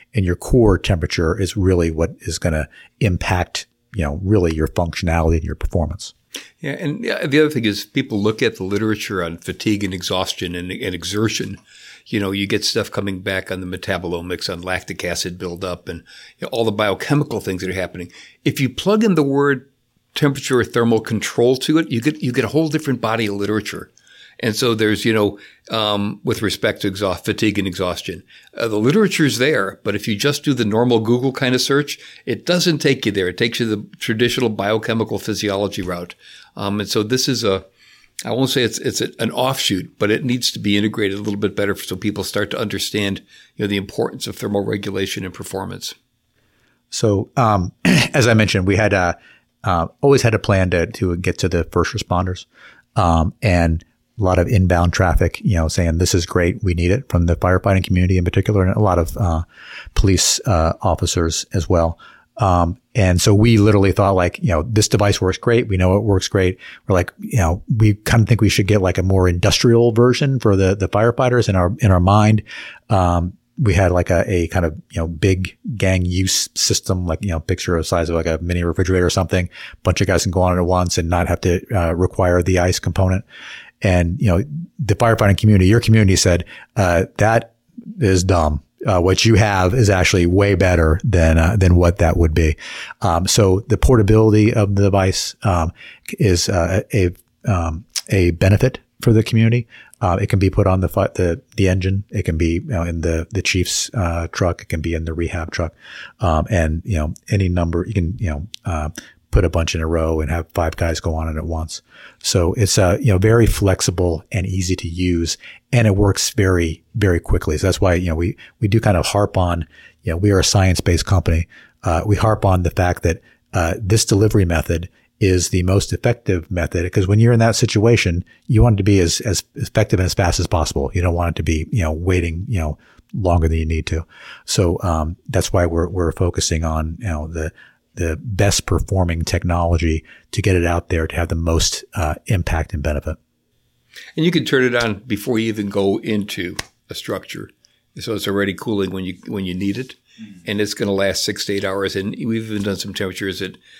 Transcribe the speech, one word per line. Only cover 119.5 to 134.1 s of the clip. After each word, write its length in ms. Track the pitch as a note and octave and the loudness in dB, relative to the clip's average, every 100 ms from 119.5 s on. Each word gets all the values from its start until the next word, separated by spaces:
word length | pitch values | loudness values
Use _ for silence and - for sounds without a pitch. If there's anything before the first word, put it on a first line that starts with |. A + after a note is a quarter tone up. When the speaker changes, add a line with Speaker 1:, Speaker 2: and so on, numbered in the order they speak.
| E2+ D#2+ - - _ | -2 -6 -14 -20 _
Speaker 1:
you 80 | - | -6
know, 60 | E2+ | 0
we 140 | G#2 | 2
are 80 | F#2+ | 4
a 40 | |
science-based 640 | - G2+ F#2 F2 - E2+ - | 4 4 2 2 0 0 2
company. 420 | F#2 - E2 - - - _ | 0 2 0 -2 -10 -20 _
Uh, 200 | - E2 G2 | -2 -2 0
we 100 | G2 | 0
harp 300 | A2 G#2+ G2+ | 2 2 2
on 180 | F#2 | 2
the 80 | E2+ | 0
fact 320 | - F2+ - | 0 0 0
that, 180 | E2+ E2 _ _ _ | -2 -2 _ _ _
uh, 200 | F#2 E2 F#2+ | -4 -2 -2
this 260 | F#2+ A2 - | 0 0 2
delivery 400 | G2+ G#2+ G#2+ F2 | 2 4 4 2
method 440 | E2 - E2+ F2+ _ _ - | 0 0 -4 -6 _ _ -2
is 300 | F#2+ F2+ E2+ | 2 2 0
the 140 | F#2 | 0
most 300 | F2+ G2 - | 2 0 0
effective 580 | G#2 A#2+ A#2 - F2+ - | -2 -2 -2 -2 -4 -2
method, 400 | F2 D#2 F2 F2 | -4 -2 -2 -2
'cause 160 | G#2+ F#2 | 0 2
when 120 | G#2 | 4
you're 140 | A#2 | 4
in 60 | A#2 | 4
that 160 | A2+ - | 4 2
situation, 720 | A2 G#2 A2+ A2+ F#2+ F2 - _ - | 0 2 4 4 2 -2 -6 _ 0
you 140 | A2 | 4
want 140 | A#2+ G2 | 6 4
it 20 | |
to 60 | |
be 160 | G2 G2 | 4 4
as, 220 | E2 - | 4 0
as 220 | G#2+ F#2 - - | -2 -4 -6 -10
effective 440 | - - G#2 F2+ | -4 0 2 2
and 60 | F2+ | 0
as 80 | |
fast 260 | - F2 E2+ | 0 0 0
as 80 | F2 | 0
possible. 440 | E2+ D#2 - C2+ | 0 0 -2 -4
You 80 | F#2 | -2
don't 140 | F2 E2+ | -2 0
want 140 | E2+ | -2
it 60 | D#2+ | -4
to 60 | |
be, 240 | E2 D#2 D#2+ | -2 -2 -2
you 100 | A#2 | -2
know, 120 | D#2+ | -2
waiting, 520 | D#2 F2+ F2+ E2 E2+ A#2+ | -2 0 0 -2 -6 -4
you 120 | G2 | -4
know, 180 | D2+ D2+ _ _ _ | -4 -6 _ _ _
longer 340 | - F2+ E2+ D#2 | -4 2 2 2
than 100 | D#2+ | 0
you 80 | D#2+ | -2
need 220 | D#2+ - | -2 -2
to. 180 | D#2+ - | -6 -8